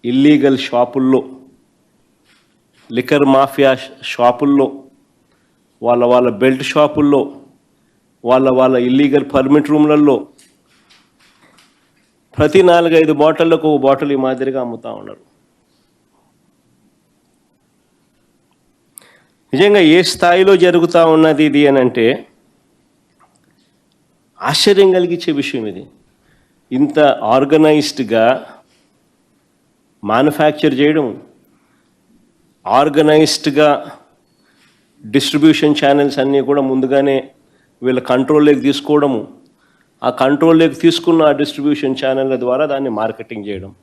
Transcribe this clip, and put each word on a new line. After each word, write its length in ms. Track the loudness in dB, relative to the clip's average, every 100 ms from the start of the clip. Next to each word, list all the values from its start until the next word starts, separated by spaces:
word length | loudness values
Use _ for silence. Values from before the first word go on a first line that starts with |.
ఇల్లీగల్ 540 | -2 2 4 4 2 0 -2
షాపుల్లో, 540 | -2 -2 -2 0 0 -2 -20 -20 _ _ _ _ _ _ _ _ _ _ _ _ _ _
లిక్కర్ 360 | -8 -2 0 2 2
మాఫియా 360 | 2 0 0 0 -6 -18 -14
షాపుల్లో, 560 | 0 0 0 0 0 0 -6 -20 _ _ _ _ _ _ _ _ _
వాళ్ళ, 220 | -2 0 2
వాళ్ళ 180 | 2 0 0
బెల్ట్ 240 | -2 -2 -4
షాపుల్లో, 480 | -2 0 0 0 0 -2 -12 -20 _ _ _ _ _ _ _
వాళ్ళ, 240 | -2 0 2 2
వాళ్ళ 160 | 2 0 0
ఇల్లీగల్ 360 | 0 2 0 0 -2
పర్మిట్ 360 | 2 0 2
రూమ్లలో 420 | 0 2 2 2 0 -6 _ _ _ _ _ _ _ _ _ _ _ _ _ _ _ _ _ _ _ _ -2
ప్రతి 240 | 2 4
నాలుగైదు 500 | 4 4 2 2 2 2
బాటిళ్లకు 460 | 0 2 0 0 0 0
ఒక 60 | 0
బాటిల్ 260 | 0 -2 -4
ఈ 20 | -4
మాదిరిగా 340 | -4 -6 -6 -8
అమ్ముతా 240 | -12 -14 -16
ఉన్నారు. 240 | -16 -20 _ _ _ _ _ _ _ _ _ _ _ _ _ _ _ _ _ _ _ _ _ _ _ _ _ _ _ _ _ _ _ _ _ _ _ _ _ -20 _ _ _ _ _
నిజంగా 280 | 0 2 4 4 4
ఏ 20 | 2
స్థాయిలో 420 | -2 0 2 4 4 4
జరుగుతా 360 | 2 2 2 4 4
ఉన్నది 280 | 2 2 0
ఇది 120 | 2 2
అని 100 | 2 0
అంటే 200 | 0 -2 -2 -10 _ _ _ _ _ _ _ _ _ _ _ _ _ _ _ _ _ _ _ _ _ -6
ఆశ్చర్యం 380 | 0 2 4 4 2
కలిగించే 340 | -2 -4 -4 -6
విషయం 240 | -6 -8 -8
ఇది. 120 | -12 -18 _ _ _ _ _ _ _ _
ఇంత 280 | -2 -2 0 -2 -2 0 0
ఆర్గనైజ్డ్‌గా 880 | 2 2 2 2 -2 -8 -4 0 0 -2 -8 -20 _ _ _ _ _ _ _ _ _ _ _ _ _ _
మ్యానుఫ్యాక్చర్ 720 | -4 0 0 0 -2 0 -4 0
చేయడం, 260 | 0 0 -4 -10 -20 _ _ _ _ _ _ _ _ _ _ _ _ _ -2
ఆర్గనైజ్డ్‌గా 1040 | 0 2 2 4 4 2 0 -4 0 2 0 -6 -20 _ _ _ _ _ _ _ _ _ _ -4 -4
డిస్ట్రిబ్యూషన్ 600 | -2 2 2 4 0 0
ఛానల్స్ 380 | 0 2 0 -2
అన్నీ 160 | -2 -2 0
కూడా 120 | -2 -2
ముందుగానే 480 | -2 0 0 0 -2 -6 _ _ _ _ _
వీళ్ళ 180 | -4 -4 -2
కంట్రోల్లోకి 500 | -4 0 2 2 2 0
తీసుకోవడము, 540 | -4 -2 0 0 -4 -8 -20 _ _ _ _ _ _
ఆ 80 | -8 -2
కంట్రోల్లోకి 540 | -2 2 2 4 2 2
తీసుకున్న 380 | 0 0 0 2 2
ఆ 40 | 0
డిస్ట్రిబ్యూషన్ 580 | -4 -4 -4 -4 -4 -4
ఛానళ్ళ 340 | -4 -4 -4 -4
ద్వారా 220 | -4 -2 -4
దాన్ని 260 | -4 -6 -4
మార్కెటింగ్ 480 | -6 -8 -14 -14 -12
చేయడం 240 | -12 -14 _